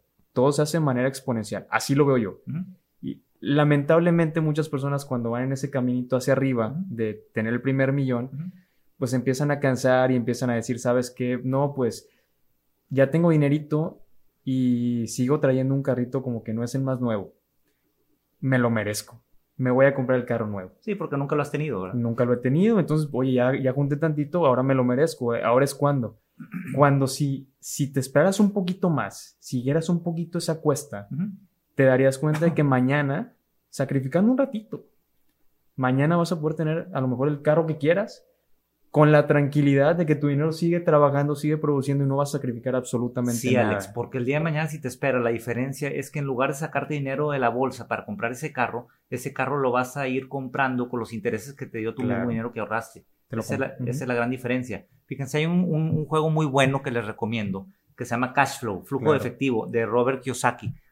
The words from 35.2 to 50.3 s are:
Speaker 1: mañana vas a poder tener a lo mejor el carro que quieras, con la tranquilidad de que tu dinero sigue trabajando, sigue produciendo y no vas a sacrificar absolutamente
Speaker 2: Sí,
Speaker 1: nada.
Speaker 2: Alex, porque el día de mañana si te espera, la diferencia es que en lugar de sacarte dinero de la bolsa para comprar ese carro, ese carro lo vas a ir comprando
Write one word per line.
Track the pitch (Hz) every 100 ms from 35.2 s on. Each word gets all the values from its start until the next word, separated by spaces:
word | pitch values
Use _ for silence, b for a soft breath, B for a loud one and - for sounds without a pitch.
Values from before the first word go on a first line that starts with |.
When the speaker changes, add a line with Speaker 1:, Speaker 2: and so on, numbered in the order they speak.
| _ _ _ _ _ -
Speaker 1:
mañana | 127 131 151 170
vas | 170
a | 175
poder | 151 156
tener | 156 160 -
a | 151
lo | 131
mejor | 123 143
el | 143
carro | 151 160 160
que | 151
quieras, | 147 175 220 - _ _ _ _ _ _ _
con | 147 151
la | 151 143
tranquilidad | 147 143 147 143 139 143 175
de | 156
que | 147
tu | 147
dinero | 143 160
sigue | 160 170 170
trabajando, | 170 151 143 139 143 135
sigue | 151 151
produciendo | 151 143 135 139 139
y |
no | 135
vas | 143
a | -
sacrificar | 131 117 127 127
absolutamente | 123 120 120 123 123 117
Speaker 2:
Sí, | 127
Speaker 1:
nada. | 123 113
Speaker 2:
Alex, | 104 95
porque | 120 120 131
el | 123
día | 147
de |
mañana | 165 151 156
si | 151
te | 127
espera, | - 139 127
la | 120
diferencia | 117 - 117 135 135 143
es | 147 135
que | 151
en | 139
lugar | 123 135
de | 147
sacarte | 156 139 -
dinero | 147 135 135 147
de | 143
la | 120
bolsa | 120 131 123 117
para | 113 -
comprar | 101 117
ese | 123 151
carro, | 127 113 117 - b b
ese | 123 139
carro | 135 127 143
lo | 131
vas | 123 127 143
a | 131
ir | 127
comprando | 131